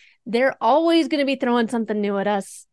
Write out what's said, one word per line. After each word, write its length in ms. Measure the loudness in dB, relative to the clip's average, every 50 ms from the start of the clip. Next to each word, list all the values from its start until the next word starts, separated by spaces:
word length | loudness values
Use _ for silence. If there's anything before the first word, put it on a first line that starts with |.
| _ _ _ _ -8
They're 300 | -4 -2 0 0 0 -2 0
always 460 | 0 2 2 4 4 4 4 2 2
gonna 180 | 2 0 0 0
be 120 | 0 -2
throwing 320 | 0 0 0 2 0 0 0
something 320 | -2 -4 -4 -4 -4 -4
new 180 | -2 -2 -2 -2
at 80 | -2
us 400 | -2 -2 -2 -4 -8 -14 -20 -20 _